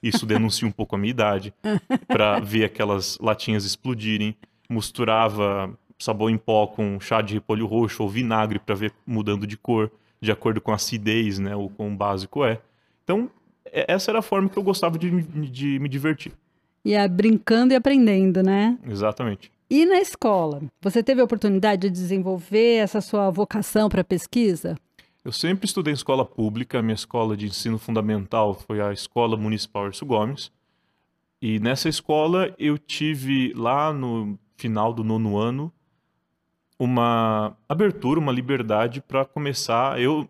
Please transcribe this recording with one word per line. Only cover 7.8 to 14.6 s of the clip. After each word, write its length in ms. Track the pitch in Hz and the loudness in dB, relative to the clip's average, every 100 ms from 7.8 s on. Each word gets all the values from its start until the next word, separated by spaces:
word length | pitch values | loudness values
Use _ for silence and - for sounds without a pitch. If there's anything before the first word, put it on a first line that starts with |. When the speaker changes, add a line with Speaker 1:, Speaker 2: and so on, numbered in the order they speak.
| 110 - | 0 -2
Speaker 1:
ou 60 | 104 | -6
vinagre 500 | 107 123 110 107 101 | -4 -2 0 0 -2
pra 160 | - | -4
ver 180 | 98 107 - - | -4 -4 -8 -4
mudando 400 | 110 104 101 101 | -2 0 -2 -4
de 100 | 107 | -8
cor, 320 | - 113 107 _ _ - | -2 0 0 _ _ -8
de 120 | 107 | -2
acordo 280 | 104 117 104 | 0 0 -2
com 120 | - | -2
a 20 | |
acidez, 640 | 104 - 113 104 113 110 98 | -4 -4 -4 0 0 0 -2
né, 160 | 98 | -4
ou 160 | 101 98 | -4 -8
quão 260 | - 104 98 | -8 -8 -4
básico 480 | 101 95 98 147 | -2 -2 -4 -2
é. 160 | 127 113 _ _ _ _ | 0 -2 _ _ _ _
Então, 260 | - 202 247 _ _ _ | -2 -2 -2 _ _ _
é, 280 | - - - | -8 -4 0
essa 180 | 185 185 | 0 0
era 80 | 220 | -2
a 40 | |
forma 260 | - 196 190 | 0 0 0
que 100 | |
eu 60 | 202 | 0